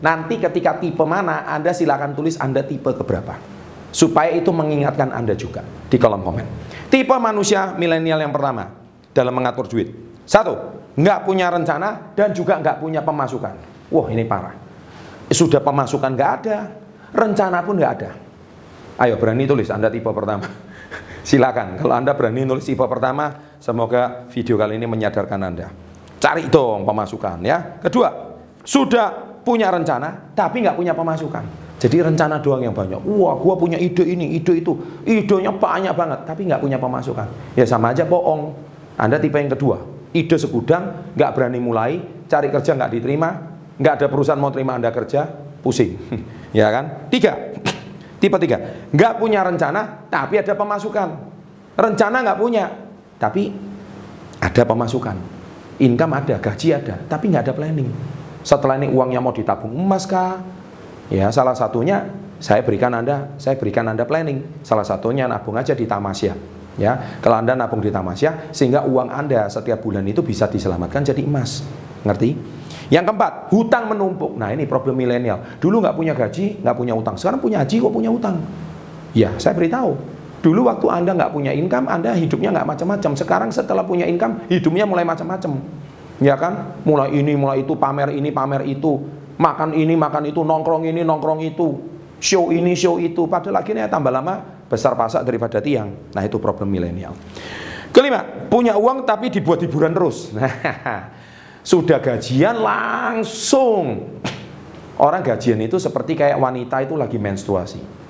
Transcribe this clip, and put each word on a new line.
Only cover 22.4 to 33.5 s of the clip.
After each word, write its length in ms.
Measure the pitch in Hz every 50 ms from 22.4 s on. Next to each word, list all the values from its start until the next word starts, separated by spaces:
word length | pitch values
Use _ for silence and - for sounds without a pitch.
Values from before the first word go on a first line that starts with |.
| 135
nulis 160 | 131 131 131
tipe 240 | 123 135 135 127 131
pertama, 720 | 120 127 120 120 127 131 143 147 147 135 - - - - -
semoga 720 | - - 117 113 117 113 120 123 123 123 - - - -
video 240 | - 123 117 120 120
kali 240 | 104 107 107 107 110
ini 80 | 117
menyadarkan 560 | 117 110 107 107 101 98 107 98 - 104 98
Anda. 480 | 98 92 87 82 82 82 - - - - - - - - - -
Cari 320 | - 143 147 165 160 139
dong 320 | 120 160 135 120 107 101 98
pemasukan 560 | 101 107 107 104 98 - - - 101 87 85 87 107
ya. 320 | 147 170 175 - - -
Kedua, 320 | - 190 - 254 226 160 - - - - - - - - - - - -
sudah 720 | - 277 269 - 220 240 220 196 - - - - - -
punya 320 | - - 240 226 220 190
rencana 640 | 185 175 165 156 147 120 135 160 190 - - - -
tapi 240 | - 196 170 - 254
nggak 160 | 226 185 -
punya 160 | - 175 175
pemasukan. 800 | 160 160 165 165 160 160 160 143 - - 107 104 - - - - - -
Jadi 160 | - 120 123 165 175
rencana 400 | 156 156 156 165 156 156 147 -
doang 160 | 143 135 127
yang 160 | 123 117 98
banyak. 240 | - 98 95 95 - 98 -
Wah, 320 | 208 208 185 165 156 -
gua 160 | - 170